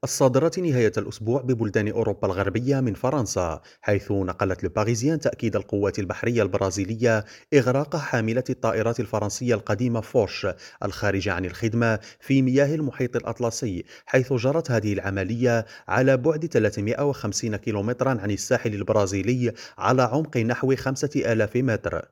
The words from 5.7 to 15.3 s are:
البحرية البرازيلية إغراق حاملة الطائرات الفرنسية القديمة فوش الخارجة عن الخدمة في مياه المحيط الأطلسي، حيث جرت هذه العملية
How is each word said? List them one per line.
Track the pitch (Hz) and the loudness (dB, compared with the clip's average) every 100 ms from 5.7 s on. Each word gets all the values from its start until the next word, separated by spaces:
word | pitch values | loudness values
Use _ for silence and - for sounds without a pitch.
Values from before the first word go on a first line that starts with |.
| 104 101 95 | 0 0 -2
البحرية | 95 - 117 120 | -6 -4 -2 0
البرازيلية | 98 98 98 92 95 110 120 110 104 - _ | 0 0 -2 -2 -4 0 2 2 0 -14 _
إغراق | 147 120 131 147 165 | 2 4 0 0 -4
حاملة | 139 123 110 117 - | -2 -2 0 -2 -2
الطائرات | 127 113 110 113 117 | -2 0 0 0 -2
الفرنسية | 110 107 104 - 123 | -2 -2 -2 -4 0
القديمة | 110 - 104 123 117 | -2 0 0 0 -2
فوش | 107 135 98 - 101 90 - - | 0 2 2 -2 -6 -6 -14 -10
الخارجة | 101 95 104 98 98 | -8 -2 -2 0 -2
عن | 90 | -4
الخدمة | 92 90 113 117 117 110 - - | -4 -4 -2 0 2 0 -4 -20
في | - 135 | 0 2
مياه | 131 131 139 | 4 4 2
المحيط | 156 147 - 127 - | 2 -4 -4 -4 -2
الأطلسي، | - 113 117 - 120 87 - - - | -6 -4 -4 -2 -4 -4 -8 -16 0
حيث | 135 131 | 2 2
جرت | 131 123 156 165 | 0 2 0 0
هذه | 117 104 | 0 2
العملية | 98 98 98 95 | -2 -2 -2 -2